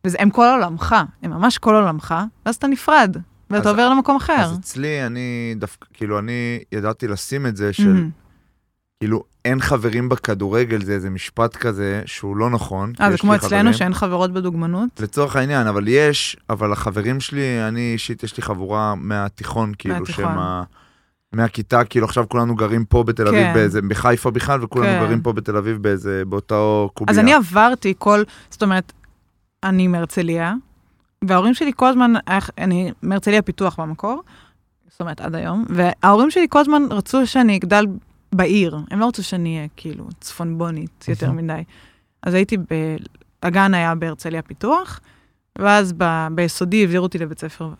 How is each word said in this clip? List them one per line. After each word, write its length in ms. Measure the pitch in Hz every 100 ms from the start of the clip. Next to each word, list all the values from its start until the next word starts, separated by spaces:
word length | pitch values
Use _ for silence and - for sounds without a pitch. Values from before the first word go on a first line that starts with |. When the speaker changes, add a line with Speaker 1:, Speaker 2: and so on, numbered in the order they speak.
Speaker 1:
וזה, 120 | 190 175
הם 100 | 202
כל 160 | 247 240
עולמך, 480 | 262 180 165 - 220 180 _
הם 80 | 170
ממש 280 | 160 226 -
כל 160 | 226
עולמך, 400 | 214 196 156 - 165 214 _ 220
ואז 80 |
אתה 120 | 233 277
נפרד, 500 | 269 - 311 208 170 175 _ _
ואתה 180 | 208 208
Speaker 2:
אז, 60 |
Speaker 1:
עובר 140 | 208 247
למקום 280 | 269 262 277
אחר. 160 | -
Speaker 2:
אז 260 | 302 170 175
אצלי, 480 | - 127 147 147 127
אני 480 | 123 123 120 117 113
דווקא, 280 | 104 - -
כאילו, 240 | _ 107 104
אני 400 | 110 120 120 120 -
ידעתי 360 | 107 104 110 120
לשים 380 | 101 - 139 131
את 100 | 101
זה 160 | 104
של, 200 | 98 208
Speaker 1:
מהמם. 180 | 190 160 - _ _ _ _ _ _ _ _
Speaker 2:
כאילו, 220 | 107 110 - _
אין 160 | 120 131
חברים 480 | - 135 113 113 123
בכדורגל, 760 | 123 - 98 98 113 120 110
זה 100 | 98
איזה 180 | 101 95
משפט 460 | 95 - - 117 -
כזה 460 | 120 98 101 101 -
שהוא 300 | - 101 101
לא 140 | 117
נכון, 420 | 117 - 95 104
כי 100 | 117
Speaker 1:
אה, 60 | 202
זה 60 |
Speaker 2:
יש 60 | 180
Speaker 1:
כמו 100 | 202
Speaker 2:
לי 40 | 208
Speaker 1:
אצלנו 120 | 202
Speaker 2:
חברים. 220 | 202 220
Speaker 1:
שאין 220 | 214 185
חברות 380 | 180 196 180 185
בדוגמנות? 560 | 185 180 165 165 180 240 -
Speaker 2:
לצורך 360 | 107 - 143 131
העניין, 300 | 131 143 110
אבל 180 | 101 104
יש, 480 | 131 151 143 - - -
אבל 220 | 107 107
החברים 480 | 101 117 101 107 135
שלי, 480 | - 143 135 120 110
אני 220 | 117 120
אישית, 300 | 113 - 110
יש 140 | 110 -
לי 60 |
חבורה 520 | 117 98 95 107 107
מהתיכון, 800 | 98 85 104 101 - 113 - 107 104
כאילו, 160 | -
Speaker 1:
מהתיכון. 300 | 180 180 131
Speaker 2:
שהם 140 | 98 92
ה-, 240 | 92 90 90 _ _ _ _ _ _
מהכיתה, 520 | 107 113 - 107 120
כאילו, 220 | 110 123 110
עכשיו 220 | - 113
כולנו 260 | 123 117
גרים 300 | 113 107 117
פה 180 | 110 123
בתל 260 | 113 113 107
אביב, 120 | 208
Speaker 1:
כן. 140 | -
Speaker 2:
באיזה, 280 | 113 107 101
בחיפה 480 | 98 101 123 120 127
בכלל, 340 | 117 139 139
וכולנו 240 | 113 123 120 -
Speaker 1:
כן. 60 | 107
Speaker 2:
גרים 140 | 113
פה 120 | 120
בתל 240 | 110 107 104
אביב 200 | 101 110
באיזה, 400 | 104 98 101 95 95
באותו 640 | 101 - 107 107 107 101
קובייה. 180 | - 202
Speaker 1:
אז 60 | 208
אני 160 | 226
עברתי 600 | 294 180 190 233 254 196 185
כל, 240 | 202 208 214 - -
זאת 120 | -
אומרת, 300 | 202 185 180 _ _ _ _ _ _ _
אני 240 | 190 185 185
מהרצליה, 680 | 175 165 - 170 165 165 233 _ _ _ _ _ _
וההורים 300 | 185 185 208
שלי 180 | 254 294 -
כל 100 | 254
הזמן, 260 | 254 240 226 - 190 - -
אני 340 | 185 175 180 -
מהרצליה 400 | 180 196 208 208
פיתוח 380 | 185 165 190 -
במקור, 420 | 160 156 202 277 370 - _ _ _ _ 170
זאת 100 | _
אומרת, 200 | 170 151
עד 140 | -
היום, 300 | 165 170 185 226
וההורים 640 | 175 180 - 185 208 285
שלי 160 | 359 339
כל 80 | 294
הזמן 240 | 294 302 277
רצו 360 | 208 - 262 247
שאני 300 | 262 233 190
אגדל 300 | 175 208 208 190 _ _ _
בעיר, 460 | 185 175 208 170 151 151
הם 100 | 196
לא 80 | 233
רצו 140 | 233
שאני 340 | 185 185 170 160
אהיה, 120 | 151 -
כאילו, 280 | 160 - - 170
צפונבונית 840 | - - 170 165 170 160 165 _ -
יותר 180 | 117 123
Speaker 3:
מהמם. 120 | 160
Speaker 1:
מדי. 180 | 165 156 165 - _ _ _ _
אז 120 | -
הייתי 220 | 185 196 208
ב-, 60 | 165 160 160 156 - _ _ _
הגן 320 | 175 180 196
היה 200 | 180 165
בהרצליה 480 | 165 165 156 170 160
פיתוח, 580 | - - 214 330 370 - _ _ _ _ _ -
ואז 340 | 202 208 190 170
ב-, 300 | 175 160 160
ביסודי 460 | 165 170 - 180 214
העבירו 220 | 190 180
אותי 160 | 180 175
לבית 200 | 160 156
ספר 300 | 160 - 160